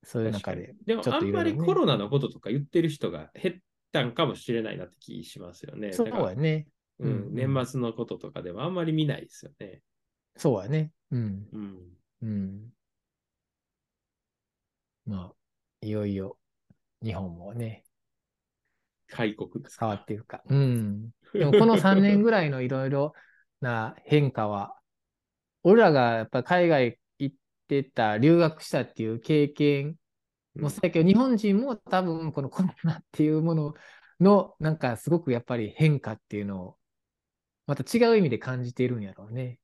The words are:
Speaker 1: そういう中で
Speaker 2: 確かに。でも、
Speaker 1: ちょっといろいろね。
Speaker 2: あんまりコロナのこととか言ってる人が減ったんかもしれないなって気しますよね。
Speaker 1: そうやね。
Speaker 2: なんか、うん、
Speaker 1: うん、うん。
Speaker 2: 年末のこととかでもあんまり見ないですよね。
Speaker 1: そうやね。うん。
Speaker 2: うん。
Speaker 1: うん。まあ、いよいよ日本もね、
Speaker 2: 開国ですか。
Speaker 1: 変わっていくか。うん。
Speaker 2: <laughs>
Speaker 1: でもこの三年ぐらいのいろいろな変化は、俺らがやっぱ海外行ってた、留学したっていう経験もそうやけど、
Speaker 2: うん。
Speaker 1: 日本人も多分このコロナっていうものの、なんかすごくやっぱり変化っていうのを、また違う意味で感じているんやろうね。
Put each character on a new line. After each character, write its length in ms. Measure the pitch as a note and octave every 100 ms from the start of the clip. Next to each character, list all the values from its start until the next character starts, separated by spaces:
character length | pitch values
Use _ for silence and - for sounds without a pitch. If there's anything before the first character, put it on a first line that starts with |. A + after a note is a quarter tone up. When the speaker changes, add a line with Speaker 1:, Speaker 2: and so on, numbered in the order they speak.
Speaker 1:
そ 180 | - A#2+
う 20 |
い 40 | A2
う 40 |
中 240 | G#2+ G2 F#2
で 60 |
Speaker 2:
確 60 | -
か 60 |
に。 120 | - -
で 100 | A3+
も、 60 |
Speaker 1:
ち 60 | -
ょ 60 | D4+
っ 40 |
と 60 | F#4+
い 60 |
ろ 100 | G4+
い 20 |
ろ 80 | E4
ね。 0 |
Speaker 2:
あ 20 |
ん 40 | -
ま 80 | E4+
り 20 |
コ 60 |
ロ 120 | F#4+ B3
ナ 120 | A#2
の 120 | G2+
こ 100 | C#3
と 100 | B2
と 100 | -
か 100 | G2
言 120 | B2+
っ 20 |
て 180 | C#3+ F3
る 80 | E3
人 220 | D3 G2
が 200 | D#2+ D#2
減 200 | - F#3
っ 20 | F3+ _ _ _
た 120 | D#3+
ん 100 | B2
か 120 | A#2+ D#3
も 100 | G2
し 160 | -
れ 100 | A#2
な 100 | A2
い 60 | F#2+
な 80 | F2+
っ 40 |
て 80 | _
気 240 | - F#2+
し 160 | F#2+ -
ま 140 | F2+
す 100 | -
よ 120 | - -
ね。 180 | G#2
Speaker 1:
そ 100 | F#2
う 40 | A3+
や 280 | - G#2+ F#2+
ね。 320 | D#3+ D#3 D3+ _ _ _
Speaker 2:
な 100 | C3+
ん 40 |
か、 80 | A#2+
う 20 |
ん、 20 | G#2
Speaker 1:
う 0 |
ん、 20 |
う 40 |
ん。 40 | A2 C3+ C3+
Speaker 2:
年 100 | B2+
末 120 | C3+
の 140 | A#2
こ 120 | A2+ A2+
と 120 | F#2
と 140 | -
か 100 | -
で 100 | F2
も 120 | F2+
あ 40 | D3+
ん 60 |
ま 100 | F#3
り 100 | E3
見 120 | D#3 D3+
な 120 | -
い 40 |
で 80 | -
す 160 | - -
よ 60 | _
ね。 220 | G2+ F#2+ _ _ _ _ _ _
Speaker 1:
そ 240 | D#3+ G#2+
う 20 |
や 60 | F#2+
ね。 240 | D#3 D#3 _ _
う 60 | B2+
ん。 300 | A2 G2 G2+
Speaker 2:
う 40 | A2
ん。 200 | G2+ F#2+ F2+ F2+ _ _
Speaker 1:
う 40 | A2+
ん。 480 | G#2 F#2+ G2 A2+ _ _ _ _ _ _ _ _ _ _ _ _ _ _ _ _ _ _ _ _ _ _ _ -
ま 260 | G2+ F2+
あ、 20 | _ _ _ _ _
い 80 | G#2+
よ 160 | G#2+ G#2
い 100 | G2
よ 220 | F#2+ - _ _ _ _ _ _
日 100 | A2+
本 220 | F2+ F#2+ E2+
も 180 | F2+
ね、 300 | A2+ A2+ A2 _ _ _ _ _ _ _ _ _ _ _ _ _
Speaker 2:
開 260 | - A2+ G#2+
国 280 | G2 -
で 60 | -
す 80 | -
か。 100 | A2+
Speaker 1:
変 100 | G2+
わ 40 |
っ 40 | -
て 80 |
い 40 | G#2
く 80 | -
か。 160 | - -
う 100 | C#3
ん。 560 | C3+ A#2+ G#2+ G2+ A2+ -
Speaker 2:
<laughs> 100 | _
Speaker 1:
で 120 | G3+ D3
も 60 |
こ 140 | G#3 A3+
の 120 | G#3+
三 240 | F#3+ G3
年 200 | G3+ G3+
ぐ 100 | A3+
ら 120 | G#3+
い 60 | D#3
の 120 | C3
い 80 | B2+
ろ 180 | C3 C3+
い 20 |
ろ 240 | C#3 D3 - _ _ _ _
な 360 | B2+ A#2 A2 -
変 280 | - D3+ C#3
化 160 | A#2+ G#2+
は、 300 | G2+ G2+ - _ _ _ _ _ _ _ _
俺 180 | E3+ A3
ら 100 | G#3
が 240 | C#3+ A#2+ A2+
や 80 |
っ 60 | A2
ぱ 140 | B2+
海 260 | B2 F3+ F3
外 300 | D3+ B2 - _ _
行 140 | C#3
っ 20 | _ _ _ _
て 160 | C#3
た、 340 | C#3 - A2 G#2+
留 200 | C#3 E3+
学 240 | D#3+ D#3+
し 80 | -
た 120 | D3+
っ 120 | A#2+
て 100 | -
い 40 | A2
う 120 | A#2
経 300 | - D3+ D3
験 480 | - D3 C#3+ C#3+ E3 _ _ _ _ _ -
も 140 | D3
そ 100 | -
う 20 | F3
や 60 |
け 80 | E3
ど、 20 |
Speaker 2:
う 20 |
ん。 40 | E3
Speaker 1:
日 80 | G#3
本 220 | C4 A3+
人 200 | G#3+ G3
も 180 | C4+ A3+
多 260 | - F#3
分 300 | F#3 E3 D#3+
こ 100 | C#3+
の 80 | C3+
コ 140 | -
ロ 60 | F#3 -
ナ 160 | E3 D#3+
っ 40 | _
て 120 | -
い 60 | D3+
う 120 | D#3
も 140 | E3 D#3+
の 180 | D3 - - - _ _
の、 360 | F#3 G3+ F#3 _
な 120 | D#3
ん 60 | D#3
か 200 | B2+ A#2
す 120 | -
ご 100 | E3+
く 120 | D#3
や 80 | A#2
っ 40 |
ぱ 140 | - A#2+
り 160 | G#2+ -
変 240 | D#3 C#3+
化 140 | -
っ 80 | A2 _
て 80 | G#2
い 40 |
う 20 | G2+
の 180 | F#2+
を、 140 | F2+ - _ _ _ _ _ _ _ _ -
ま 100 | C#3+
た 80 |
違 260 | C3+ A#3 A#3
う 60 | A3+
意 40 |
味 80 | E3
で 80 | A2
感 260 | - B2+
じ 100 | B2
て 100 | -
い 40 | B2
る 100 | A#2+
ん 60 |
や 100 | G2
ろ 140 | F#2+ G2+
う 20 |
ね。 280 | A#2+ B2+ A#2+